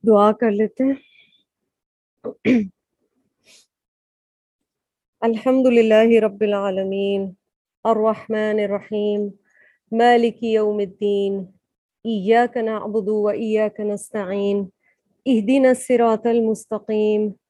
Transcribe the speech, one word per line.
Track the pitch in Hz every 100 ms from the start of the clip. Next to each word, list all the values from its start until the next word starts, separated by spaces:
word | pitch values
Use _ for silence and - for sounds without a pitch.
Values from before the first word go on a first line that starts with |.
दुआ | 214 208 208 214
कर | 233
लेते | 202 214 -
हैं। | 269 277 _ _ _ _ _ _ _ _ _ _ _ _ - - 220
<clears throat> | 240 196 _ _ _ _ _ _ _ _ _ _ _ _ _ _ _ _ _ _ _ _ _ _ _ _ _
अल्हम्दुलिल्लाहि | 233 220 262 262 254 233 220 220 226 226
रब्बिल | 214 202 214
आलमीन, | 202 202 190 190 196 196 196 196 185 _ _ _ _
अर्रहमानिर | 220 220 220 214 - 214 214 214 208
रहीम, | 202 - 214 208 208 208 196 _ _ _ _ _
मालिकि | 226 240 240 233 220 233 220
यौमिद्दीन, | 214 208 202 190 208 202 196 196 185 _ _ _ _ _
इय्याका | 226 214 190 226 247 240
नअबुदु | 226 214 175 214 196 214
व | 208 202 220
इय्याका | 214 214 214
नस्तईन, | 208 202 - 214 185 202 202 202 190 _ _ _ _ _ 262
इहदिनस | 233 202 277 254 254 -
सिरातल | 240 233 220 233 233
मुस्तकीम। | 220 214 - 214 208 214 214 214 214 190